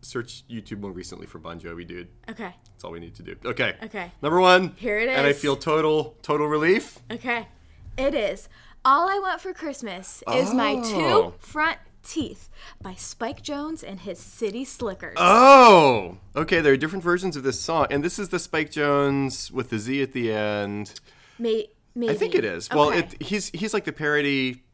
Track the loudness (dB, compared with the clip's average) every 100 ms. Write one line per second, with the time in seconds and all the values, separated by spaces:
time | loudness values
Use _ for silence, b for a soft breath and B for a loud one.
0 | -10 -10 -10 -14 _ -16 -12 -12 -10 -12
1 | -14 -16 -18 -18 -16 -14 -14 -14 -14 -14
2 | -16 -20 -20 -14 -14 -16 _ -20 -16 -14
3 | -16 -18 -18 -12 -10 -4 -4 -4 -12 -12
4 | -14 -6 0 4 6 6 4 -6 -6 -2
5 | 0 2 2 2 0 -2 0 0 2 0
6 | -2 -10 -4 -2 0 0 2 2 0 -16
7 | -14 -12 -6 -8 -8 -20 b b -18 -4
8 | -2 -2 -4 -6 -12 b b b 2 4
9 | 2 0 -2 -6 -8 -10 -10 -10 -12 -12
10 | -12 -12 -4 -2 0 0 0 -2 -4 -2
11 | 2 2 0 -6 -12 -2 -2 -4 -14 -20
12 | -12 -8 -8 -10 -20 B B B -16 -14
13 | -14 -10 -10 -10 -10 -8 -8 -10 -14 -16
14 | -14 -12 -14 -8 -6 -6 -10 -8 -8 -8
15 | -10 2 6 8 12 12 12 10 8 4
16 | -2 -12 -10 -4 0 2 4 4 2 -4
17 | -2 -2 -2 -4 -4 -4 -2 0 0 0
18 | -2 -6 -6 -6 -4 -4 -4 -2 0 2
19 | 2 0 -2 -6 -8 -8 -6 -6 -4 -4
20 | -4 -4 -4 -2 -2 -4 -4 -6 -10 -14
21 | b b b b -4 -4 -6 _ _ -8
22 | -4 -2 -2 -2 -2 -6 -4 2 2 2
23 | -4 -8 -6 -6 -6 -8 -6 -6 -6 -6
24 | -2 0 0 0 -2 -6 _